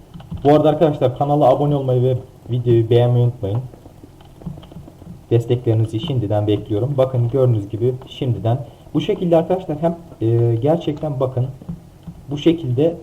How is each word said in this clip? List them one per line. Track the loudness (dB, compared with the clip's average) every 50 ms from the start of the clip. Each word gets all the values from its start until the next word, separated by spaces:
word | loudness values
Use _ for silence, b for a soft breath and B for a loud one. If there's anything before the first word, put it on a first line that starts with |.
| -20 -20 -20 -18 -14 -12 -8 0 4
Bu | 4 6
arada | 6 6 4
arkadaşlar | 2 4 2 2 2 2 0 -2 0
kanala | 0 -2 0 2 4 4 4
abone | 4 4 2 0 0
olmayı | 0 0 0 0 2 2
ve | 2 0 -2 -6 -10 -20 -18 -8 -6
videoyu | -4 -2 2 4 4 4 4 4
beğenmeyi | 4 4 4 4 4 2 2
unutmayın. | 2 0 -2 -6 -4 -4 -4 -6 -8 -16 -20 -20 -20 -20 -20 -20 -20 -20 -20 -20 -20 -20 -16 -16 -16 -14 -16 -18 -20 -20 -20 -20 -20 -20 -20 -20 -20 -20 -14 -6 0
Desteklerinizi | 0 0 2 0 -2 -2 0 0 0 2 0 0 -2 -6
şimdiden | -4 -4 -4 -2 -2 0 -2 0 0
bekliyorum. | 0 0 -2 -2 -4 -4 -2 -2 -2 0
Bakın | 0 0 0 0 -2 -2 0
gördüğünüz | 2 2 2 4 2 0 -2 -6
gibi | -6 -2 -2 -2 -2 -4 -10
şimdiden. | -14 -10 -6 -4 -4 -4 -2 -2 -2 -2 -2 B B B B B B -4
Bu | -4
şekilde | -2 -2 -2 -2 0 2 2
arkadaşlar | 2 2 2 -2 -4 -4 -6 -6 -2
hem, | -2 -2 -2 -4 -12 -18 -10 -4
e, | -2 0 2 2 2 2 0
gerçekten | 0 0 0 0 0 -2 -4 -6 -4 -6 -6 -4 -2
bakın. | -4 -2 -2 -2 -4 -4 -6 -14 -14 -14 -14 -14 -16 -20 -20 -20 -18 -18 -18 -16 -12 -10
Bu | -6
şekilde | 0 2 2 0 0 -2 -4 0 0 0 0 0 -2